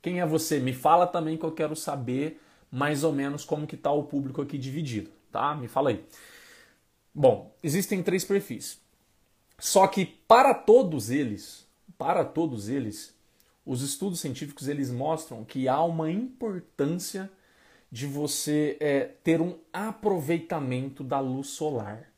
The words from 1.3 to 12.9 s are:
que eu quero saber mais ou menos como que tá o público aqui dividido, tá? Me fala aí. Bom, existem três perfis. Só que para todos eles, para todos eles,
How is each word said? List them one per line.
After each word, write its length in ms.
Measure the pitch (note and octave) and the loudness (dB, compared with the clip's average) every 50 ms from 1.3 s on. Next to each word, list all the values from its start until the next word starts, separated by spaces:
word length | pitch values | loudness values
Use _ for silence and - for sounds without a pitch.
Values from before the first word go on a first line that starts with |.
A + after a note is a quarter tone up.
| D#3+ | -4
que 80 | D#3+ E3+ | -4 -4
eu 60 | D#3+ D#3+ | -6 -4
quero 240 | - D#3+ D3 D#3 | -2 -4 -4 -4
saber 680 | D3+ - - C#3+ C#3 B2 A#2+ B2 C3 C#3+ F#3 - - - _ _ _ - _ | -6 -6 -6 -6 -4 -4 -2 -2 -2 -2 -4 -6 -10 -20 _ _ _ -20 _
mais 360 | - B2+ C#3 C#3+ D3+ C#3 D3 | -4 -2 0 0 0 2 2
ou 80 | D#3+ D3 | 2 2
menos 320 | C#3 C#3 C#3+ C#3+ D3 - | 0 -2 -2 -4 -6 -4
como 200 | - D#3 D3 D3+ | -4 -4 -4 -4
que 120 | D3+ - | -8 -8
tá 120 | - - D3 | -4 0 0
o 140 | D3 D3+ C#3+ | 2 2 0
público 380 | D3 - C#3+ C3 C3+ B2 - | -2 -4 -4 -4 -2 -4 -6
aqui 160 | C#3+ - - | -6 -4 -6
dividido, 520 | C#3 B2 C3+ C3+ D#3 D#3+ C3+ A#2 G#2 F2+ - - _ _ _ | -6 -6 -6 -6 -6 -4 -4 -4 -6 -6 -6 -16 _ _ _
tá? 240 | - - B2 C#3+ D3+ | -4 -2 0 0 -2
Me 140 | D3+ B2+ A2+ | -4 -8 -4
fala 220 | - C3+ C#3+ C#3 | -2 0 2 2
aí. 140 | A2+ F2 - - - - - - - - - - - - - _ _ _ _ _ _ _ _ _ _ | 0 0 -4 -14 -20 -20 -20 -20 -20 -20 -20 -20 -20 -20 -20 _ _ _ _ _ _ _ _ _ _
Bom, 400 | D3 D3 B2+ G#2+ G2 - - - _ - | 6 6 6 6 6 -2 -14 -20 _ -4
existem 400 | D#3 C#3 F#3+ F#3+ - G#3+ F#3 E3 | -2 0 0 0 0 -2 -2 0
três 220 | G3 F3+ F#3+ F#3 | 0 0 0 0
perfis. 560 | - G3 G3+ G3 - A#2+ - - - - - _ _ _ _ _ _ _ _ _ _ _ _ _ _ _ | 0 0 0 0 -2 -10 -10 -10 -12 -14 -16 _ _ _ _ _ _ _ _ _ _ _ _ _ _ _
Só 300 | - - - - G3 F#3+ | -8 -4 2 6 6 6
que 180 | G3 - G3+ F#3 | 6 4 -2 -2
para 480 | - - _ _ _ A3 A#3+ C4+ C#4 A#3+ | -2 -4 _ _ _ 8 10 10 8 6
todos 560 | - - - G#3+ B3 C4 F3+ D#3 C3+ G#2 G#2+ | 4 6 8 8 8 8 6 0 -4 -4 -2
eles, 560 | B2+ D3 C#3+ A#2 - D#3 - - - - - _ _ _ _ - - | -2 0 0 -2 -4 -8 -10 -16 -20 -20 -20 _ _ _ _ -20 -14
para 280 | _ - C#3+ F3+ F#3 D3+ | _ -2 0 2 2 0
todos 420 | - - D3+ E3+ D#3+ B2+ G#2+ G2 | 0 0 -2 -2 -2 -2 -6 -6
eles, 500 | G#2 B2+ C#3+ A#2+ G#2+ | -4 -4 -4 -4 -6